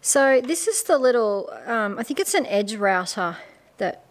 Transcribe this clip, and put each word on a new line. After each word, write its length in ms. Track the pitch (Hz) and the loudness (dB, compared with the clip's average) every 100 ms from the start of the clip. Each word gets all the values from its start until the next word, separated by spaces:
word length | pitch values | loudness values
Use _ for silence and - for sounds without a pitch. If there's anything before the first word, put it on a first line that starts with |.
So 380 | - 285 269 262 | 0 2 4 4
this 260 | 247 330 - | 2 -4 -2
is 140 | 440 | -4
the 160 | - 311 | 0 2
little, 560 | 254 240 214 202 - 226 233 | 4 4 2 0 -4 -12 -6
um, 320 | 233 208 196 | -2 -2 -4
I 40 | |
think 160 | 233 294 | -6 -4
it's 140 | 392 | 0
an 140 | 392 277 | 0 0
edge 260 | 202 202 | 0 -2
router 640 | 214 202 185 180 - 175 165 - - _ _ | 0 2 2 0 -4 -4 -6 -16 -20 _ _
that 260 | 185 - _ | -6 -6 _